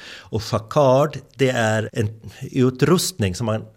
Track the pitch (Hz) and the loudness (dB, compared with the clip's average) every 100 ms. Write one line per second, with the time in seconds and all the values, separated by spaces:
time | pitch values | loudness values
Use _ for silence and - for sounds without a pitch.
0 | - - - 110 - 107 107 156 139 127 | -20 -20 -8 -8 -4 -4 -2 2 4 4
1 | 151 143 - - 131 123 110 110 110 - | 2 -4 -16 -2 0 2 0 0 -2 -4
2 | 104 110 - - - - 127 127 147 175 | -4 -6 -18 -16 -8 2 2 2 2 2
3 | - - 101 87 113 110 110 | 0 -2 -2 -2 -4 -4 -6